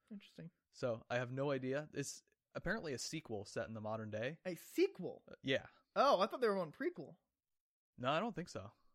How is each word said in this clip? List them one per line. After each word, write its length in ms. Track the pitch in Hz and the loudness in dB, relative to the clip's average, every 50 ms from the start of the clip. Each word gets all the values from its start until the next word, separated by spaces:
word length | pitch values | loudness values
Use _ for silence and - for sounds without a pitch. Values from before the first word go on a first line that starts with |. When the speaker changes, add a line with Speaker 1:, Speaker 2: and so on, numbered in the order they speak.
| _ _ 220 | _ _ -16
Speaker 1:
Interesting. 380 | 202 - - - - 160 170 - _ _ _ _ | -16 -16 -16 -16 -14 -14 -14 -16 _ _ _ _
Speaker 2:
So, 300 | - - 127 113 113 - - | -2 0 0 0 0 -2 0
I 60 | 120 | 0
have 160 | 123 127 120 127 | 0 0 0 0
no 180 | 131 135 147 | 0 2 2
idea. 380 | 143 131 127 127 131 143 151 151 - | 2 2 0 0 0 -2 -2 -4 -4
It's 300 | - 143 - - - - _ _ _ _ _ - | -6 -4 -4 -6 -10 -14 _ _ _ _ _ -10
apparently 380 | - - 165 196 226 - 160 135 | -4 -2 -2 -2 0 -2 -2 -4
a 60 | 113 | -4
sequel 460 | - - - 160 - - 113 101 95 | -4 -4 -4 -6 -6 -4 -6 -6 -6
set 220 | - - 123 113 | -4 -4 -4 -4
in 80 | - 113 | -4 -4
the 60 | 110 | -6
modern 300 | 107 107 110 110 110 107 | -4 -2 -2 -2 -2 -4
day. 260 | 104 107 113 131 165 - - | -2 -2 -2 -2 -4 -4 -6
Speaker 1:
A 100 | 185 175 165 - - - | -6 -6 -6 -10 -4 2
sequel? 480 | - 349 392 - - 180 139 - - - - | 4 4 4 2 -2 -8 -8 -8 -10 -14 -18
Speaker 2:
Uh, 60 | - - - | -18 -6 0
yeah. 220 | - 131 - - - - _ _ _ _ | 2 2 2 0 -4 -12 _ _ _ _
Speaker 1:
Oh, 240 | 190 226 277 247 175 | 6 8 8 8 6
I 60 | 190 | 6
thought 140 | 220 - 285 | 2 2 2
they 60 | 254 220 | 4 4
were 100 | 202 196 | 4 4
on 100 | 175 156 | 0 -2
prequel. 440 | 156 - 262 349 359 - 147 - 165 - _ _ _ _ _ _ _ _ _ _ _ _ _ _ _ - | -4 -4 -4 -4 -4 -4 -8 -12 -14 -18 _ _ _ _ _ _ _ _ _ _ _ _ _ _ _ -2
Speaker 2:
No, 120 | 120 127 | 0 2
I 100 | 147 160 | 2 2
don't 140 | 202 240 202 | 2 0 -2
think 140 | - 175 - | -6 -8 -6
so. 220 | - - 95 104 - _ _ - _ | -8 -8 -8 -8 -12 _ _ -20 _